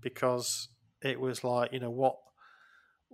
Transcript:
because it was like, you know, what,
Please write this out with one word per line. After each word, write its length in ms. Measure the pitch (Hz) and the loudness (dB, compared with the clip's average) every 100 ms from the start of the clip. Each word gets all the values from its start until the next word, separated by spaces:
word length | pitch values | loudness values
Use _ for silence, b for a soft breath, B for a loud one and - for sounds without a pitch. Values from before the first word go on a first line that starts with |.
because 680 | 123 - 131 123 120 - - _ _ _ | -10 0 2 2 -2 -6 -8 _ _ _
it 180 | 135 127 | -4 -2
was 240 | 131 120 | -2 -2
like, 300 | 127 123 120 | 0 2 2
you 60 | 131 | 0
know, 100 | 120 | -4
what, 280 | 123 131 - - b b b b b b b _ | 2 2 2 -6 b b b b b b b _